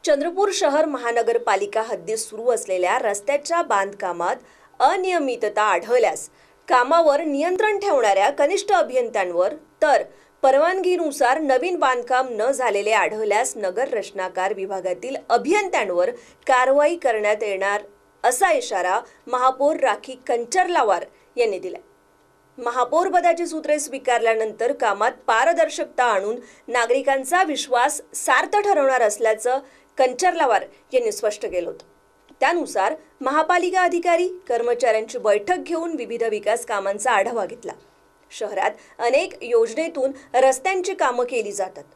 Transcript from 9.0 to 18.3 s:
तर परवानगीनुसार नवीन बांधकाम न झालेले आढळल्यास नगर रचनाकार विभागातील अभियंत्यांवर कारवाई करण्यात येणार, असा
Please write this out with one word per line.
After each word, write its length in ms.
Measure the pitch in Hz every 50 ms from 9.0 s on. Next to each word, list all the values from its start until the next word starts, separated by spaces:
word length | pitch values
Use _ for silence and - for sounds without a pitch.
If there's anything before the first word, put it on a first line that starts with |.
| 240 220 220 214 185 180 175 175 - 311 311 - - _ _ _
तर 220 | 311 302 269 208 - - - - _ _ _ _
परवानगीनुसार 1000 | - 269 262 277 311 339 381 381 359 359 359 339 330 302 277 - 262 240 262 311
नवीन 380 | 311 277 262 494 - 370 359 311
बांधकाम 460 | 302 262 254 247 240 - 254 254 262 254
न 220 | 240 208 214 254
झालेले 400 | 277 254 254 233 202 202 196 214
आढळल्यास 600 | 220 208 185 151 214 214 220 208 196 214 254 262 -
नगर 300 | 233 202 185 180 214 262
रचनाकार 680 | 262 240 214 185 - - 196 185 185 185 185 185 196 208
विभागातील 600 | 190 190 190 196 190 175 185 180 185 190 254 269 - - -
अभियंत्यांवर 800 | 220 240 196 277 370 415 403 370 - 302 226 190 180 175 180 214 240 - - - - _ _
कारवाई 480 | - 262 247 254 262 269 285 294 302 349
करण्यात 400 | 339 - 254 226 214 208 208 214 208
येणार, 400 | 226 208 196 190 190 202 202 208 202 - - _ _ _ _ _ -
असा 280 | 240